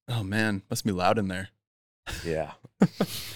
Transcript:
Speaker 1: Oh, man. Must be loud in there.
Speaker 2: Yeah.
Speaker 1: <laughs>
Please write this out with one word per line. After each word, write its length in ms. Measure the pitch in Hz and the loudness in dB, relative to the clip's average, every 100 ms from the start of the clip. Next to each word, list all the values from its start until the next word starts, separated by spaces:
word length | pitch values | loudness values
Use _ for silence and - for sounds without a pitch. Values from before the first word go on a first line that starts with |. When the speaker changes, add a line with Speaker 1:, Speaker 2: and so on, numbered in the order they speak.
| - | -6
Speaker 1:
Oh, 140 | 117 | -4
man. 400 | 95 104 110 101 - | 0 2 2 0 -2
Must 160 | - | -2
be 80 | 113 | 0
loud 240 | 92 98 113 | 2 4 4
in 120 | 98 | 2
there. 200 | 92 95 _ _ _ _ _ - - | -2 -8 _ _ _ _ _ -12 -6
Speaker 2:
Yeah. 300 | 82 80 76 - - _ | -2 -2 -2 -8 -20 _
Speaker 1:
<laughs> 120 | 185 - 196 - - | 2 2 -4 -4 -10